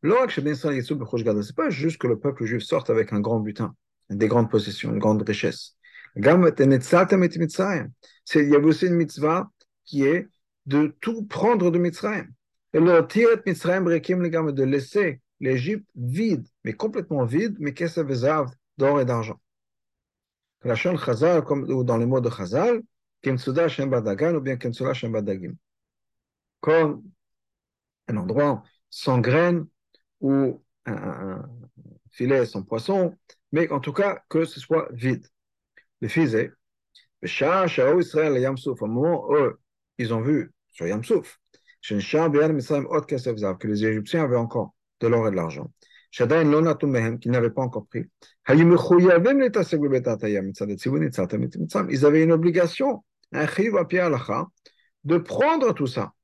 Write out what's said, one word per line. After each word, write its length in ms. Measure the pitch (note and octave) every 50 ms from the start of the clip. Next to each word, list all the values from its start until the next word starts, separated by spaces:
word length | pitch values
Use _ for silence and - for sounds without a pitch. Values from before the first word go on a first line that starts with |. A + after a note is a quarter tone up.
| -
L'Orak 280 | D3 G#3 B3 C4 A#3+
Shebin 200 | - - C#3+ D3
Israël 260 | D3+ C3 - D#3+ C#3+
Yitzu 200 | C3 A#2+ - D#3
B'Chosh 260 | C#3+ B2+ - - A#2+ A2+
Gadol, 220 | A2+ G#2+ G#2 G#2
c'est 120 | G#2 -
pas 140 | - D#4+ D4
juste 280 | F#3+ C3 C#3 E3 D#3+ -
que 100 | - B2
le 100 | A#2 G#2+
peuple 260 | - C#3+ C3+ - A#2+
juif 200 | A2 A#2 A#2+ -
sorte 260 | - - D#3+ - -
avec 220 | - A2+ G#2+ G#2+ -
un 80 | G#2
grand 180 | G2+ A2+ A#2 A2+
butin, 360 | G#2+ G#2+ G#2 - A#2 G#2 - _ _ _ _ _ _ _
des 160 | G2 G2+ A2+ G#2+
grandes 220 | A#2 A#2+ A#2 A2+
possessions, 400 | - A2 G2+ G#2 G2+ - - A2+
une 80 | A2+ G#2
grande 240 | G#2 G#2+ G#2+ G#2+ G#2
richesse. 540 | G#2+ G#2 - - - - - - - _ _ _ - _ - - - _
Gam 360 | - G#2 - E3 F3+ F3+ E3 C#3+
Tenetzaltem 680 | - C#3 C3+ C#3 B2+ B2+ - - F3 F#3+ F#3 G3+ F#3+ F3+
Et 140 | F3 - E3
Mitzrayim. 520 | E3 D#3 - - F#3 G3 G3 D#3+ - - - _ _ - _ _ _
C'est, 200 | - - D#3+ D3
il 60 | C#3+
y 40 | D3
avait 120 | C#3+ C#3+
aussi 200 | D#3+ D#3 D#3 -
une 80 | F#3 F3
mitzvah 560 | E3+ E3 D3 - - C#3 D3+ E3 F3+ G3 - _ _ _ _ _ _ _
qui 200 | - - C#3 C#3
est 240 | C3+ D#3+ F3+ G3+ - _ _ _ _ _ _ _
de 280 | C#3 C3+ C#3+ D3+ D3+ - _
tout 240 | - A3 A#3 A3+ G#3+
prendre 460 | G#3 - D#3 E3+ A3 A#3+ G#3+ F3+ F3
de 80 | E3 F3
Mitzrayim. 500 | F3 F3 E3 - - G#3 G#3+ F#3+ - - - _ _ _ _ _ _ _ -
Et 60 | D3+
le 240 | D#3+ F3 F3 E3 D#3+
Tiret 360 | - - G#3 A#3 A#3 A#3 A3 A3
Mitzrayim 400 | G3 F3 D#3+ - E3 F3+ F#3+ F#3+
Rekim 380 | F3 E3+ D#3+ - - F#3 F3+ F3+
Legam, 300 | E3+ D#3+ E3 D#3+ D#3 C#3
de 100 | C3+ C3+
laisser 580 | C3 C3+ C#3+ C3 - - G#3 G3+ E3+ C3+ B2+ _ _ _ _
l'Égypte 480 | - C3+ C3 B2+ B2 D#3 G#3+ G#3+ G#3 _ _
vide, 520 | D#3+ A#2+ B2 B2+ E3 A3+ A3+ F#3+ B2 - - _ _ _
mais 100 | - G#2
complètement 500 | _ - A3 G#3+ A#3 F3 - - - -
vide, 320 | A#2 A#2+ D#3 G#3+ A#3 G3 -
mais 160 | D#3 C#3+ C3+
Kesef 340 | - E3+ E3 D#3+ - D#3+ C#3
et 60 | C3+
Zav, 360 | B2 A#2 C#3 D#3 D#3 C#3+ B2+ - _ _ _ _
d'or 240 | - C#3 C#3 C#3+ D3
et 40 | C3
d'argent. 360 | A#2+ B2 A#2 A2+ A2 - _ _ _ _ _ _ _ _ _ _ _ _ _ _ _ _ _ _ _ _ _ _ _ _ _ _
La 80 | B2
Lachon 260 | A#2 A2+ - F3+ F#3
Chazal, 480 | D3+ - - B2 G#2+ C#3+ E3+ F3+ E3 D3
comme, 200 | - D3+ C#3 C3+
ou 180 | - C3+ C3 B2
dans 140 | A#2+ A#2+
les 100 | A2+ A#2
mots 140 | A#2+ C3 C3
de 100 | B2 A#2+
Chazal, 520 | A2 - G2 F2 G2+ C3+ F#3 A#3+ A#3+ A3 A#3 _ _ _ _ _ _ _ _
Kemtsuda 460 | C#3 C3 B2 B2+ - B2+ D#3 E3+ D#3+
Shem 220 | C3 - C#3 C3+
Badagan, 440 | C3 B2 A2 A2 G2 G2 D3 E3 F3
ou 60 | D#3
bien 160 | C3 C3+ C3
Kemtsula 380 | B2 - B2 A#2 - B2+ C3+ C3+
Shem 180 | B2 - A#2 A2+
Badagim. 420 | G#2+ G#2 G2+ G2 F#2+ F2+ F2+ - - _ _ _ _ _ _ _ _ _ _ _ _ _ _ _ _ _ _ _ _
Comme 420 | - - D#3 E3 D#3+ D3+ D3 - - - _ _ _ _ _ _ _ _ _ _ _ _ _ _ _ _ _ _ _
un 100 | - A#2+
endroit 460 | A2 F2+ F#2 A2 C3 D3 D3 C3+ G#2+ - _ _ _ _ _
sans 280 | - - - - C3 B2
graines, 480 | A2+ B2 B2 D#3 E3+ F3 F3 E3+ D3+ - _ _ _ _ _ _ _ _ _ _
ou 440 | - C3+ C#3 C#3 C3+ C3 - - _ _ _ _ _
un, 80 | - A2
un, 360 | G#2 G2+ G#2 D2+ - F#2 F#2+ F#2+
un 160 | G2 - - - - - - _ - - - - _ _ _
filet 360 | _ - A#2+ B2 C#3 C3+ A#2+
sans 160 | A2+ - G#2+ F#2+
poisson, 520 | - A2+ A2+ A#2 - G3 G3 F#3 E3+ D#3+ _ _ _ - _ _ _ -
mais 160 | D3+ E3+ D#3
en 100 | D3+ C#3
tout 120 | B2+ D3+ C3+
cas 300 | - G3 G3+ F#3+ - _ _
que 160 | - D#3 E3
ce 120 | D#3+ - C#3+
soit 300 | B2+ - D#3+ D#3+ D3 - B2
vide. 340 | A#2+ A#2 C3 B2+ E3+ - _ _ _ _ _ _ _ _ _ _ - _ _ _ _
Le 80 | - -
fils 240 | - E3 E3 C#3 A2
est, 180 | G#2+ - - - _ _ _ _ _ _ _ _ - _ _ _ _ -
Shah, 420 | F3+ - - C3+ D3 F3 F#3+ F#3+
Shao 340 | E3+ - - B2+ C3 D#3 F3+
Israël, 400 | E3+ F3 - D#3 D#3+ D#3 C#3 B2+
Yam 160 | B2+ C3 C3+
Souf, 240 | B2+ - C#3+ B2+ -
au 60 | G#2+
moment 420 | G#2 A2+ A#2+ C#3 E3 F3 - - -
où 80 | C#3 D3+ C#3 A#2 - _ _ _ _ _ _ _ _ _
ils 160 | B2 A2+ A#2
ont 80 | A2+ A2
vu 300 | C3+ D3+ C#3 - - _ _ _ _
sur 160 | _ - E2
Yam 180 | E2+ G2 G#2+ A#2+
Souf, 340 | - A3+ F3+ - - - _ _ _ _ _ _ _ _ _ -
Shenshah, 480 | - G#2+ G#2 G2+ - - D3+ E3 E3
Be'al 240 | D3 C#3+ D3+ D#3 D#3
Mitzrayim, 320 | C#3+ C3+ - D3+ C#3+ C3+ -
Ot 140 | - D3+ D3
Kesef 340 | - D3+ C3 A#2+ C3 A#2
Zav, 220 | G#2+ G#2 G2 F#2 F#2
que 100 | - A2
les 160 | G#2+ G#2 G#2+
Égyptiens 400 | A2 A2 G#2+ G#2 - - E3+ D#3+
avaient 120 | C3+ B2
encore 380 | A#2+ A#2 A#2 - A#2+ G#2 - _ _ _ _ _ _
de 80 | - A#2
l'or 200 | A#2 A#2 A2+ G#2+
et 20 |
de 60 | G2
l'argent. 340 | F#2 E2+ D#2+ D2+ C2+ C2 - _ _ _ _ _ _ _ _
Shadain 340 | - - B2 A#2 D3 E3 E3
Lo 180 | D3+ C#3+ D3+ D#3+
Natu 240 | E3 D3+ - -
Mehem, 320 | D3 C3+ B2 A2+ A2+ A2+ A#2+
qu'ils 140 | - A#2+ B2
n'avaient 180 | B2+ A#2 A#2
pas 120 | A2+ - C3
encore 240 | B2 B2 A2+ G#2
pris. 180 | _ _ A#2 - - _ _ - _ _ _ _
Hayu 180 | - C3 D3+ E3
Mechouyavim 760 | E3+ F3 - - - F3 F3 F3+ F#3 F3+ E3+ F3 A#3 C#4 C#4
Letasek 400 | C4+ B3 G3+ A3+ F3 - - D#3
Bebetat 360 | C#3+ C#3+ C3+ B2+ B2 B2 A2+ G#2 A2
Hayam, 240 | G#2+ G#2 G2+ F#2+
Mitzad 280 | F#2+ F#2+ - G2+ G#2 G2+
Tzivun, 260 | F#2 - - C3 D3+
Mitzad 340 | D#3+ - B2+ - F#2+ F2+ -
Mitzad 260 | A2 B2 B2+ - -
Mitzad. 260 | E3 D#3+ - G#3 G3 -
Ils 160 | - C3 C3+
avaient 160 | D3 D3 D#3+ D#3+
une 100 | E3 E3
obligation, 720 | D#3+ D#3+ F3 E3 F#3 F3 E3+ - - C4 C#4 B3 G3+ _ _ _ _ _ _ -
un 140 | C3+ D3+
chiyuv 300 | D3 - - G3 A#3 G#3
à 80 | G3+ F3
pied 140 | - - F#3
halacha, 480 | F3+ F3 D3 A#2+ B2 - G#2 A#2+ F#3 - _ _ _ _ _ _ _ _ _ _ _
de 160 | C#3+ E3 F3
prendre 560 | E3+ - - - B3+ D4 E4 D#4+ C4+ A#3 -
tout 120 | - C#3+
ça. 280 | B2+ B2 - G#2 - _ _